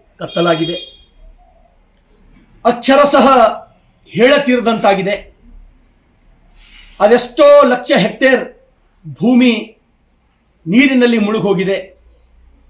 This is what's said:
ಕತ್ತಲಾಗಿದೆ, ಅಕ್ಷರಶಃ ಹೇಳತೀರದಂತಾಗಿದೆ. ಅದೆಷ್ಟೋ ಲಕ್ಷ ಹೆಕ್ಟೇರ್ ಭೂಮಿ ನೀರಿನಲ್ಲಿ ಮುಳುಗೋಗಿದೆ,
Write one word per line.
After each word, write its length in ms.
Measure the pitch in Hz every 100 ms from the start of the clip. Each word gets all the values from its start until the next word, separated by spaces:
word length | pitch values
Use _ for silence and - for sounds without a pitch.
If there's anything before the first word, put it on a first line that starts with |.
| _ -
ಕತ್ತಲಾಗಿದೆ, 540 | 170 175 170 160 165 175 - - _ _ - _ _ _ _ _ _ _ _ _ _ _ _ _
ಅಕ್ಷರಶಃ 640 | 240 233 - 277 285 294 254 254 220 - - _ _ _ _
ಹೇಳತೀರದಂತಾಗಿದೆ. 1300 | 165 254 285 247 247 220 214 214 190 190 202 - _ _ - - _ _ _ _ _ _ _ _ _ _ - - -
ಅದೆಷ್ಟೋ 640 | 208 247 240 - 285 285
ಲಕ್ಷ 300 | 254 247 -
ಹೆಕ್ಟೇರ್ 680 | 247 196 - 269 240 - - _ _ _ _ 160
ಭೂಮಿ 680 | 131 226 247 254 208 - _ _ _ _ _ _ _ _ _ 160
ನೀರಿನಲ್ಲಿ 520 | 220 277 254 240 226
ಮುಳುಗೋಗಿದೆ, 600 | 208 214 196 185 190 190 - _ _ _ _ _ _ _ _